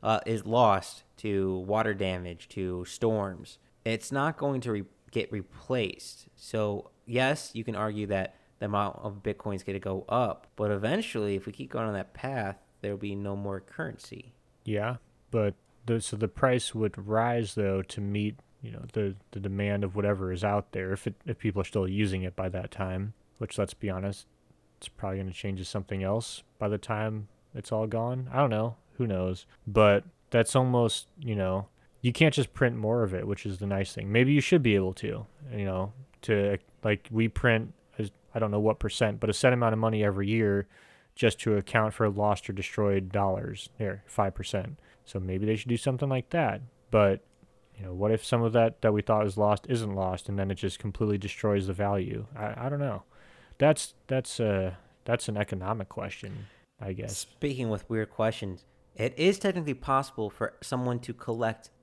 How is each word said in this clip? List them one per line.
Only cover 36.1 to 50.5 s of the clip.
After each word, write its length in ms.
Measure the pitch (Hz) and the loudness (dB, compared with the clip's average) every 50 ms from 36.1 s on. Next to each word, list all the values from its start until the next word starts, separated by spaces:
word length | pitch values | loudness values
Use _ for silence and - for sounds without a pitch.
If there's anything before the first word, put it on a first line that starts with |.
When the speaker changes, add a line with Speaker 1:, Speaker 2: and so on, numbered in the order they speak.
| _ - - | _ -8 -2
Speaker 2:
to, 360 | - 113 101 101 101 101 92 - _ _ - - | 2 2 4 4 2 0 -2 -4 _ _ -4 0
like, 240 | 110 104 101 - - | 2 2 0 0 -2
we 180 | 113 110 113 113 | 0 2 2 2
print, 440 | - - - 123 113 110 113 110 - _ _ _ - | 2 2 4 4 4 4 2 -2 -10 _ _ _ -8
as, 140 | - 110 98 - _ _ _ - | -6 -6 -6 -8 _ _ _ -4
I 40 | 117 | -2
don't 120 | 110 107 | 0 2
know 100 | 101 104 | 2 4
what 180 | 107 107 107 - | 4 4 2 2
percent, 420 | - 107 - - 120 107 104 110 | 0 -2 0 2 2 2 2 0
but 100 | - 110 | 0 0
a 40 | 101 | 2
set 200 | - - 131 123 | 4 6 4 6
amount 180 | 123 120 113 110 | 6 4 4 4
of 60 | 110 | 4
money 260 | 113 113 110 107 107 | 2 2 2 4 2
every 240 | 104 95 98 101 98 | 2 2 2 0 2
year 380 | 107 113 110 104 101 101 101 - _ - - - - _ _ _ _ | 2 4 4 4 4 2 0 -2 _ -20 -20 -20 -20 _ _ _ _
just 260 | - - 113 104 - | 2 2 2 2 2
to 160 | - 120 107 | 0 2 2
account 380 | 101 95 - - 117 107 107 101 | 2 0 2 2 2 2 2 0
for 140 | - 113 107 | 0 0 0
lost 380 | 98 98 101 104 104 - - - | 2 2 2 2 2 0 -2 -8
or 20 | 101 | -8
destroyed 580 | 95 95 - - - 107 101 98 98 95 92 | -6 -6 -6 -2 0 2 2 2 2 0 0
dollars. 600 | 98 104 98 98 95 98 - - 104 101 - - _ - | 0 0 2 2 0 -2 -4 -6 -10 -10 -14 -14 _ -6
There, 240 | 113 98 98 98 - | -4 -4 -4 -6 -10
five 280 | - - - 107 98 92 | -8 -2 0 0 0 0
percent. 440 | - - - - 101 92 - 143 - - - - _ _ | -6 -8 -4 -4 -4 -4 -6 -10 -14 -18 -20 -20 _ _
So 120 | - - 101 | -8 -6 -6
maybe 280 | 92 92 92 95 101 | -4 -2 -2 0 0
they 100 | 107 110 | 0 0
should 120 | 107 - 123 | 0 0 -2
do 80 | 120 117 | -2 0
something 320 | - 143 127 120 147 139 | 0 -2 -2 0 0 0
like 180 | 135 127 120 - | -2 -2 -2 -2
that. 300 | - 170 156 117 98 110 127 120 _ _ _ - | 0 0 0 0 0 -4 -8 -14 _ _ _ 2
But 300 | - 110 104 98 98 95 _ _ _ _ - _ _ _ _ _ - 107 | 4 6 6 6 4 2 _ _ _ _ -20 _ _ _ _ _ -16 -14
you 60 | 101 | -12
know, 80 | 95 87 | -8 -4
what 160 | 90 101 107 | 0 2 2
if 120 | 110 110 - | 2 2 0
some 200 | - - 120 117 | 2 2 2 2
of 100 | 117 110 | 4 4
that, 300 | 120 113 113 - - - | 6 4 4 2 2 2
that 100 | 113 104 | 4 4
we 80 | 104 | 4
thought 240 | 101 - 110 107 107 | 2 2 2 2 2
was 140 | 104 95 107 | 0 2 2
lost 260 | 104 104 104 101 - - | 4 4 4 2 0 -2
isn't 240 | 131 117 113 104 98 | -2 0 0 -2 -2
lost, 340 | 95 95 92 92 92 - - | -2 -2 -2 -2 -4 -6 -4
and 100 | 101 98 | -2 -2
then 120 | 98 98 | 0 -2